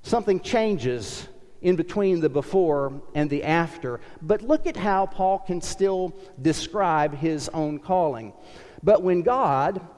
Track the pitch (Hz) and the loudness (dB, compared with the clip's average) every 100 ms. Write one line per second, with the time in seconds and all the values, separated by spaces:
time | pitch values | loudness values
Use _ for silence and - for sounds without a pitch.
0 | - 233 214 185 - 233 220 196 123 123 | 0 0 2 0 2 0 2 0 -2 -4
1 | 101 - - - - - 180 180 160 208 | -6 -12 -14 -18 -20 -2 0 2 0 0
2 | 196 180 156 139 139 190 175 143 139 139 | 2 2 2 0 0 2 2 2 -2 -6
3 | - 151 147 143 - 165 165 - 127 120 | -8 -2 0 0 0 0 0 -4 -8 -8
4 | - - 156 214 233 302 349 262 196 190 | -12 -14 -2 -2 2 0 0 -2 0 0
5 | 190 - 190 190 - 180 - - 196 190 | 0 0 0 0 -2 -4 -4 0 0 2
6 | 185 - - - 139 151 - 185 185 156 | -2 -6 -18 -2 0 0 -4 0 2 4
7 | 151 143 160 156 131 160 151 147 - 185 | 2 0 -4 -2 -4 -4 -4 -4 -2 0
8 | 165 120 110 - - - - - 160 208 | 0 -2 -10 -16 -20 -20 -20 -4 4 4
9 | 185 175 175 247 220 135 147 196 - | 6 2 2 2 2 2 2 -2 -10